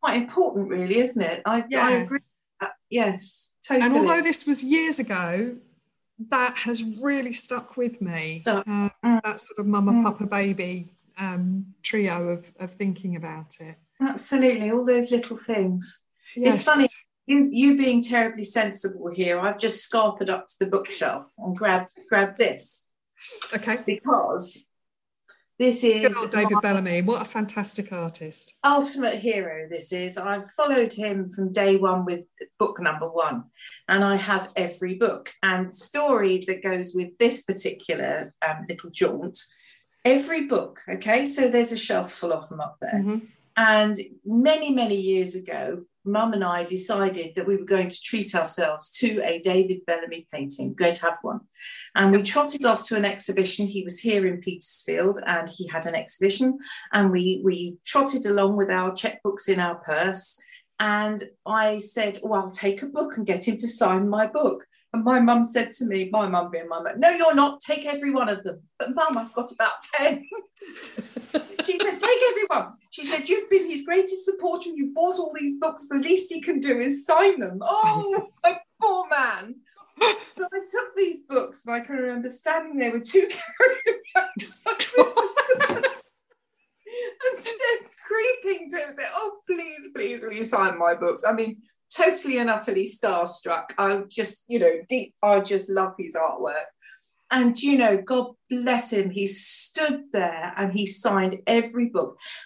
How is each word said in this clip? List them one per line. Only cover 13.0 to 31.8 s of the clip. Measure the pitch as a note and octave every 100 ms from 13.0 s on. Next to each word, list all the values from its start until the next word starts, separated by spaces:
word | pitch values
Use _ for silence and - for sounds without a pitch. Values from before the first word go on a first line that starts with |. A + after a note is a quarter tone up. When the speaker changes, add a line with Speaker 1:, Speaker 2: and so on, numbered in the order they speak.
| F#3+
Speaker 2:
about | F3 D#3+ D#3 D#3 -
it. | D#3+ D#3+ _ _
Speaker 1:
Absolutely, | C4+ - - C#4 C4 A#3 G#3+
all | A#3 B3
those | B3 A#3+
little | A#3+ A#3 A3+
things. | - A3 F#3+ F3+ F3+ - _ _ _
Speaker 2:
Yes. | - B3
Speaker 1:
It's | G#3+
funny, | - D4+ C4 - _ _ -
you, | C#4+ C#4
you | A3+ C#4 C#4
being | C4 A#3+
terribly | A#3 A#3+ A3+ A3+
sensible | G3+ A#3 G#3+ F#3+ - - F3
here, | F3 F3+ F3
I've | F#3+ G#3
just | A3+ A3 -
scarpered | A3+ G#3+ G#3 F#3+
up | F#3 -
to | -
the | F#3+
bookshelf | G3 - - D3+ C#3 - -
and | G3
grabbed, | F#3 G#3 F3+ F3+ - -
grabbed | G#3 G3+ G3+
this. | A#3 - - - - _ _ _ - A#4 -
Speaker 2:
Okay. | A3 G#3+ A3+
Speaker 1:
Because | A#3+ G3+ B3+ C4+ - D#3+ F3+ - - _ _ _ _ _ _ _ _ _
this | B3+ A#3+
Speaker 2:
Good | A#3+ G#3+ A3+
Speaker 1:
is | G#3
Speaker 2:
old | A3
David | G#3+ G#3
Speaker 1:
my | G#3
Speaker 2:
Bellamy, | G#3 G3 F#3 F3
what | F#3 A#3
a | G3+
fantastic | A3+ G#3 - G3+ - G3+
artist. | F3+ E3+ E3 D#3 D#3 - -
Speaker 1:
ultimate | C#4+ C#4+ C#4 C#4 A#3+ G#3+
hero, | A3 G#3 F3+ D#3 D#3+
this | E3+ E3+
is. | F3+ F3+ F#3
I've | F#3+ G3+ G3
followed | - D4 C4 A3+
him | G#3 G#3+ G3 F#3
from | - F#3+
day | F#3 G3
one | G3